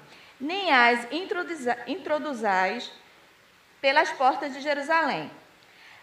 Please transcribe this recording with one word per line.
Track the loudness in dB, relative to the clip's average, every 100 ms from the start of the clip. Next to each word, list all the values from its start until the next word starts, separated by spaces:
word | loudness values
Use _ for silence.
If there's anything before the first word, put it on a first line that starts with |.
| -18 -20 -20 -10
nem | -6 -4 4
as | 6 6 4 -2
introduza-, | -8 -6 -6 -6 -6 -4 -4 -6
introduzais | -8 -4 -4 -4 -4 0 2 2 -2 -10 -16 -20 -20 -20 _ _ _ _ _
pelas | 2 4 2
portas | 2 2 2 -2
de | -6
Jerusalém. | -4 -2 0 2 2 -2 -6 -14 -20 _ _ -20 -20 -20